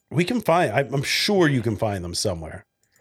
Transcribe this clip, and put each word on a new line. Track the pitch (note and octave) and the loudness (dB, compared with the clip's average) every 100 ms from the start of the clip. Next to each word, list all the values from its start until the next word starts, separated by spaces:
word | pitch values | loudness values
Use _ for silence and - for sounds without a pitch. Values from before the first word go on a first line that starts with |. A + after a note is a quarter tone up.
| - | -6
we | C3+ F3+ | -2 0
can | B3 | 0
find, | - E3+ D#3 | 2 2 2
I, | C#3+ | 0
I'm | B2+ C#3 | 0 -2
sure | B2+ - - G3 D#3 | -2 -2 2 4 4
you | C3 | 2
can | A2+ G2+ | 0 -2
find | A2 G2 | -2 -2
them | F2 E2 | -6 -4
somewhere. | G#2+ E2+ D#2 - _ _ _ _ | -4 -4 -10 -14 _ _ _ _